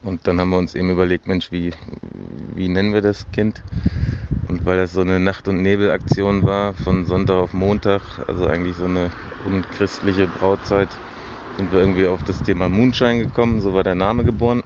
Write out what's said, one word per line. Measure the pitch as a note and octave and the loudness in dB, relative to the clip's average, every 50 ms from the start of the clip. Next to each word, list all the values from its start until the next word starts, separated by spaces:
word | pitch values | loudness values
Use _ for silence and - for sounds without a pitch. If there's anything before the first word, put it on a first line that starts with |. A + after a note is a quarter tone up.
| - | -6
Und | G#2 F#2+ E2+ - | -6 -6 -4 0
dann | - F2+ F2 | 0 2 2
haben | F2+ F2+ | 2 2
wir | F#2 F2+ | 2 2
uns | F2+ E2 - | 0 0 -2
eben | - F#2 F2+ | -2 0 0
überlegt, | F#2 F2 F#2 F2+ F2+ F2 _ | 2 2 2 2 2 -2 _
"Mensch, | - F#2+ F2+ E2 - | -2 -2 -2 -2 -4
wie, | - F2+ E2+ F2 E2 - - - - - - - - - - - - - - - - | -6 -4 -4 -4 -6 -8 -14 -16 -14 -14 -14 -16 -14 -14 -14 -14 -14 -14 -12 -12 -6
wie | - F#2 F#2 | -4 -2 0
nennen | F2+ F#2 G2 G#2 G#2 | 0 2 2 2 2
wir | G#2+ | 2
das | G2+ G#2 G#2 - - - - | 2 2 0 0 -6 -6 -2
Kind?" | - G#2+ G#2+ - - - - - - - - - - - - - - - - - - - - | 0 0 0 -2 -4 -12 -8 -8 -2 -2 0 0 0 -2 -2 -2 -4 -4 -4 -4 -4 -2 -2
Und | F#2 F2 E2+ | -4 -2 0
weil | F2+ F#2 | 0 2
das | F#2 F#2 F2 F2 | 2 2 0 0
so | F#2 | 0
eine | F#2 F2+ F#2+ F#2 | 2 2 2 2
Nacht- | F#2 G2 G2 - - G2 | 2 0 0 -2 -4 -2
und | G2 F2 F#2 | -2 0 2
Nebelaktion | G2 G2+ G2+ G2+ G2+ D#2 - - - - G2 G2 G2+ G2+ G2 F2+ | 2 2 4 4 2 2 0 0 -2 -2 0 2 2 2 2 2
war, | F#2+ G2 G2+ G2+ G2+ G2 | 2 2 2 0 -2 -4
von | F2+ - F2+ F#2 F#2 F2+ | -4 -2 0 0 0 2
Sonntag | D#2+ F2+ F#2 F#2+ F#2 F#2 | 0 0 0 2 2 2
auf | F#2 F2+ F2 - | 2 2 0 0
Montag, | F#2 F#2 G2+ G#2 G#2 - G#2 G2 G2 - - - - - - | 0 2 2 2 2 2 0 0 0 -2 -8 -12 -8 -6 -4
also | - F2+ F2+ | -2 0 0
eigentlich | D#2 D2+ E2+ F2+ F2+ F2 | 0 0 0 -2 -4 -4
so | F2 F2+ | -4 -2
eine | F2+ F2+ F2+ F2 F2+ F2 - - - - - - | 0 0 0 0 -2 -4 -8 -14 -14 -14 -10 -4
unchristliche | - F#2+ F#2+ F2+ - - - G2+ G2 - - - G2 F#2+ F#2+ G2 F2 | -2 -2 -2 -2 -4 -4 -2 -2 -2 -2 -2 -2 0 2 2 2 0
Brauzeit, | E2 - F#2+ F#2+ G2 G2+ - - G2+ G2 G2 F#2 - - - - - - - - - - - - - | 0 0 2 2 2 2 0 0 2 2 2 0 -2 -14 -16 -16 -16 -16 -16 -16 -16 -14 -14 -12 -6
sind | - G2 F2 F2+ | -6 -4 0 2
wir | F#2 | 4
irgendwie | F#2 G2 F#2+ F2+ F#2+ | 4 4 4 4 2
auf | F2+ F#2 F2+ E2+ | 2 2 -2 -2
das | - F#2+ F2+ - | -6 -4 -4 0
Thema | - G2 F2 F#2 F2+ | -2 0 0 0 0
Moonshine | F#2 G2+ A#2+ B2+ A#2+ - C3 A#2+ A#2+ A#2 A2 | 2 4 4 4 4 4 2 2 2 2 -2
gekommen, | - - - A#2+ A#2 A#2 A2 | -2 0 0 2 2 2 0
so | G2 G2 F#2 | 0 2 2
war | F#2+ F#2 | 2 2
der | F#2+ F#2 | 2 2
Name | F2+ F#2 G2 A2+ B2 A#2+ | 2 2 2 2 2 2
geboren. | - A#2 G#2 A#2 A#2+ A#2+ B2 - | 2 2 2 2 2 2 0 -2